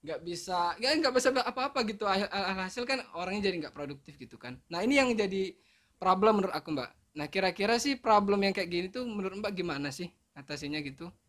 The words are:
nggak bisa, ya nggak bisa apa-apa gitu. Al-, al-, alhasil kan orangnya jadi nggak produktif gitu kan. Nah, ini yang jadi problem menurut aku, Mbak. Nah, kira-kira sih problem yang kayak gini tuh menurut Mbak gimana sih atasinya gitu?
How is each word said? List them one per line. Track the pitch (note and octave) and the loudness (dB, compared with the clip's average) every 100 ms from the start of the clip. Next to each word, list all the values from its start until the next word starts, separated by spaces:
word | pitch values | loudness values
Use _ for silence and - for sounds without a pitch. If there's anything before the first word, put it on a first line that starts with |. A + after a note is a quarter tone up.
nggak | D3 D3+ | -10 -10
bisa, | E3+ E3+ - F3+ F3 E3+ | -8 -10 -4 0 0 0
ya | B3 D4+ | 0 2
nggak | D4 | 4
bisa | B3+ C4 | 4 4
apa-apa | C4 A#3+ B3 C4+ C#4 | 2 0 -2 -2 0
gitu. | A3 G3+ G#3 | -2 -2 0
Al-, | F#3+ G3+ | 0 0
al-, | G3 F#3 F#3+ | -2 -2 -2
alhasil | F#3 B3 A#3+ | -4 -6 -2
kan | C4+ - | -2 -4
orangnya | E3 F3+ G#3 G3 | -8 -4 0 0
jadi | F3+ | -2
nggak | D3+ - | -6 -8
produktif | C#3+ C#3 - D3 | -10 -10 -16 -18
gitu | A#2+ A#2 | -18 -14
kan. | A#2+ C3 _ | -14 -14 _
Nah, | E3+ | -2
ini | A3 C#4 | 2 4
yang | C4 | 4
jadi | A3 G3+ G3 F#3+ - _ _ _ | 2 0 0 -4 -6 _ _ _
problem | _ F#3 F#3 G#3+ G#3 | _ 2 6 6 6
menurut | F#3+ D#3+ | 2 -2
aku, | - | -4
Mbak. | D3 A#2+ _ _ | -4 -6 _ _
Nah, | D3+ D3+ | -8 -4
kira-kira | F#3+ F#3+ F3+ G3+ A#3 | 0 0 2 0 2
sih | C#4+ C4+ | 0 0
problem | - G#3 G3+ G3+ | 6 6 6 2
yang | G3 G3 | 2 0
kayak | F3 | -2
gini | F3 F#3 | -2 -4
tuh | B3+ | -6
menurut | B3 G#3 F#3+ F#3+ | -6 -4 -6 -4
Mbak | G#3+ | -6
gimana | F#3+ F3 C#3 C#3+ | -4 -4 -2 -6
sih | C3 F3+ _ _ | -6 -12 _ _
atasinya | - C#3 D3 D3 D3+ | -20 -12 -8 -6 -6
gitu? | C#3+ C3+ E3+ - | -6 -10 -16 -16